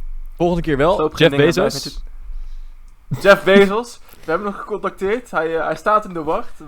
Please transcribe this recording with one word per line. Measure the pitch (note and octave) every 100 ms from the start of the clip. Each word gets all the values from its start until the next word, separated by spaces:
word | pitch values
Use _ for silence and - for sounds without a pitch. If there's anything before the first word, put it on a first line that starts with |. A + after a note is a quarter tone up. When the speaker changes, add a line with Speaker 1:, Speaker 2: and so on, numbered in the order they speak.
| - - - -
Speaker 1:
Volgende | E3+ F3
keer | E3 C#3
wel, | D3+
Speaker 2:
Sloop | F#3+ D#3
geen | - D#3
Speaker 1:
Jeff | C#3
Speaker 2:
dingen, | D#3
blijf | D#3 C#3
Speaker 1:
Bezos. | C#3 D3+ - - - - - - - - - - - -
Speaker 2:
met | C3
je | F#3+
Jeff | G3
Bezos, | F#3 G3 G3 G#3 A#3+ - - -
we | -
hebben | E3 G#3
hem | G3
gecontacteerd. | - G3+ F#3+ F#3 F#3+ A#3 B3
Hij, | E3+ D#3+ E3
eh, |
hij | D3 D#3
staat | G#3+ G#3+
in | G#3
de | E3+
wacht. | D3+ F#3+ - -